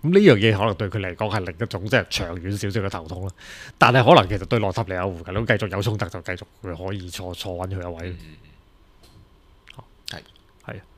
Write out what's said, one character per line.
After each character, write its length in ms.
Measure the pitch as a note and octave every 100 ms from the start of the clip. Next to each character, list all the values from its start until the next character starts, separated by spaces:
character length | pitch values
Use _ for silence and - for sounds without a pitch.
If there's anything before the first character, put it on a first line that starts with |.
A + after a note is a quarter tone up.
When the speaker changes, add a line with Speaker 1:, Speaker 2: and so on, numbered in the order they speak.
Speaker 1:
咁 120 | D3
呢 60 | F#3+
樣 160 | G3+ A2+
嘢 220 | A2 G2+
可 80 | A2
能 80 | G2
對 140 | G#2
佢 80 | G#2+
嚟 160 | F#2 F2
講 180 | G#2+
係 60 | G#2
另 140 | F2+
一 120 | E2 A2+
種， 200 | G2 G#2
即 80 | C3
係 100 | F2+
長 300 | - F2+ F2
遠 180 | F2+ G2+
少 120 | G2+
少 120 | G2
嘅 80 | G2
頭 180 | F#2+ D#2+
痛 180 | F#2 F#2+
啦。 60 | - - - - -
但 160 | A#2+
係 100 | B2+
可 180 | A#2 E3
能 80 | F2+
其 80 | G2+
實 20 | F2+
對 120 | A#2
內 120 | G#2
塔 100 | F#2+
尼 60 | F#2+
亞 160 | F#2 F#2+
胡 120 | E2+
繼 320 | E2 F#2+ A#2
續 140 | G#2+ G#2+
有 120 | G2
衝 160 | G#2 G#2+
突， 80 | -
就 120 | F2+
繼 100 | E2
續 100 | F2+ - _
佢 260 | G2 E2 F#2
可 60 |
以 160 | G2+ F2+
坐， 240 | - F#2 E2+
坐 180 | G2 F2
穩 120 | F#2
佢 140 | F#2+
一 40 | F2
位。 240 | E2 F2+
Speaker 2:
嗯， 80 | F2
嗯， 140 | D#2+ D2+ D2 D2 _ _ _ _ - - - _ _ _ - -
嗯。 440 | - _ - - - _ _ _ -
係。 80 |
Speaker 1:
係 40 | G#2+
啊。 20 | -